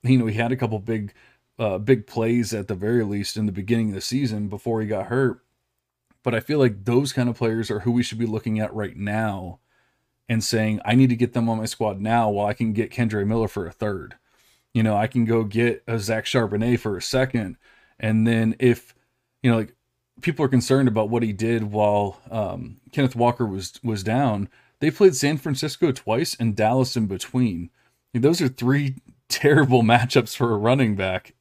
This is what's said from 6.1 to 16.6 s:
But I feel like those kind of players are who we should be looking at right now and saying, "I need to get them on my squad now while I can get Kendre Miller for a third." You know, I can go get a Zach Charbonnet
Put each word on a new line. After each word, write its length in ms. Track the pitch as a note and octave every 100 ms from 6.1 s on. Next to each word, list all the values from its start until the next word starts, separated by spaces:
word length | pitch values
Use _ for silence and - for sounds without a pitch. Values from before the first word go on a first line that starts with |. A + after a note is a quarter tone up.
| _
But 100 | B2+
I 60 | A2+
feel 180 | - D3+
like 260 | B2+ G2
those 280 | G2 A#2+ C#3
kind 160 | - A#2+
of 80 | A2+
players 340 | A#2 A2+ A2
are 100 | G#2
who 120 | A#2
we 100 | A#2+
should 160 | A#2 A2+
be 80 | A#2
looking 320 | A2 A2+ G#2+
at 160 | G#2+
right 220 | G#2+ G2+ -
now 640 | G2+ G#2+ A2 G2 F#2 - _ _ _ _ _ _ -
and 140 | A2+
saying, 380 | - A2+ G#2+ G#2+
"I 120 | G2+ A#2+
need 140 | C3
to 60 | A#2
get 160 | A#2+
them 160 | B2 A2+
on 100 | A2
my 80 | A2
squad 340 | - A2 F#2+
now 280 | G#2+ A#2 A2
while 180 | G2+ G#2
I 80 |
can 180 | G#2 A2+
get 180 | G#2 A2
Kendre 340 | - A#2 G#2+
Miller 240 | G2+ A2+ G#2+
for 180 | G2+ E2+
a 40 |
third." 440 | - G#2+ F#2+ - - _ _ _ _ _
You 80 | A#2
know, 140 | A2 G#2
I 100 | A2
can 200 | B2 A2+
go 180 | A2+
get 380 | G#2+ G#2+ A#2+ - -
a 120 | A2+
Zach 260 | G2+ A2
Charbonnet 560 | - C3 A2 G#2